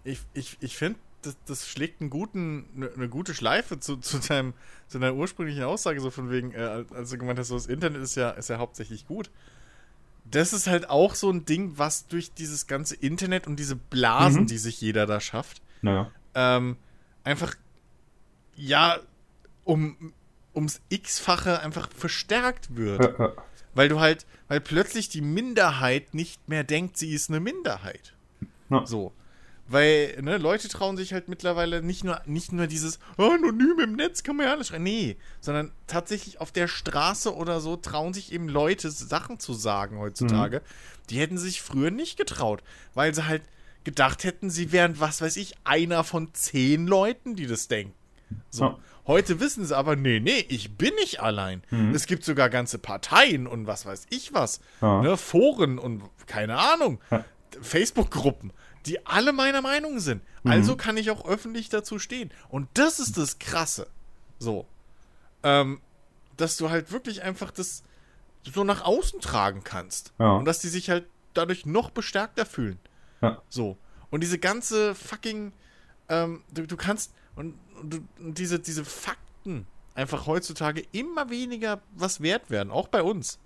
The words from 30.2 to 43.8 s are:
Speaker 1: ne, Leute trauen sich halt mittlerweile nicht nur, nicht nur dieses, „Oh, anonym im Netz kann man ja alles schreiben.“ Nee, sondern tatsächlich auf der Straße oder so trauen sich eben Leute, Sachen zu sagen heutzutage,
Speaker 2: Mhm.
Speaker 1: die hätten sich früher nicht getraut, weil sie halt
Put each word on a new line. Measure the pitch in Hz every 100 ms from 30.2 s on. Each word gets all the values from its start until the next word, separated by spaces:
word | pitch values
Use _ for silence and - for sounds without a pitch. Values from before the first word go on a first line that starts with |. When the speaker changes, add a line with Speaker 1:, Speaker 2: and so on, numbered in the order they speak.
Speaker 1:
ne, | 139 202
Leute | 156 208 208
trauen | - 190 190
sich | 185
halt | 185 185
mittlerweile | 180 180 170 170 170
nicht | 165 185
nur, | 185 165 -
nicht | 156 -
nur | 175 165
dieses, | 156 160 - - -
„Oh, | 208
anonym | 339 320 226 277 330
im | 233 226
Netz | 330 -
kann | - 294
man | 269
ja |
alles | 285 -
schreiben.“ | 160
Nee, | 185 226 143 95 - -
sondern | 147 147 151 - -
tatsächlich | 170 170 208 - -
auf | 165
der | 185 175
Straße | - - 143 165 180 - 170
oder | 170 165
so | 156 170
trauen | - 151 165 190
sich | -
eben | 170 160
Leute, | 143 151 180 156
Sachen | 147 - 151 - -
zu | -
sagen | 117 107 101 101 104
heutzutage, | 104 - 120 110 104 127
Speaker 2:
Mhm. | - - - - -
Speaker 1:
die | 117
hätten | 156 180
sich | 180 180
früher | - - 156
nicht | 220 339 -
getraut, | 415 - 120 104 - - - -
weil | 156
sie | 156 151
halt | 160 - - - -